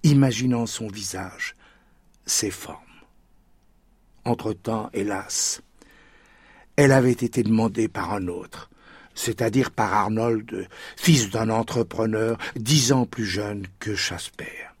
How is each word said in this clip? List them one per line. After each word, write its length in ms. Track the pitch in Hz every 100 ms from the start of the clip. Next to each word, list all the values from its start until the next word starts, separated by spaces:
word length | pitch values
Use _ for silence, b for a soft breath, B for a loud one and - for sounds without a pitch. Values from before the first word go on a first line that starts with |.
imaginant 600 | 156 139 135 110 127 120 113
son 220 | - 110
visage, 680 | 104 95 95 95 - - - b b b b b _ -
ses 260 | - 104
formes. 320 | - - - - - - _ _ _ _ _ _ _ _ _ _ _ 123
Entre-temps, 640 | 113 110 104 - 110 107
hélas, 680 | - 104 98 - - - - _ _ b b b b b b b b b -
elle 160 | 143
avait 200 | 135 127
été 320 | 120 120 -
demandée 440 | 107 110 113 104 107
par 260 | 104 87
un 140 | 98 90
autre, 420 | 87 - - - B B B B -
c'est-à-dire 560 | - 110 113 117 127
par 220 | - 104
Arnold, 760 | 101 104 110 117 113 113 98 92 B B -
fils 340 | - 151 104
d'un 200 | 110 113
entrepreneur 880 | 110 110 123 104 - 113 107 113 113 B -
dix 360 | 110 151 120
ans 140 | 135 117
plus 200 | - 104
jeune 400 | 92 104 104 95 -
que 160 | - 101
Jasper. 720 | - 87 - - - - - _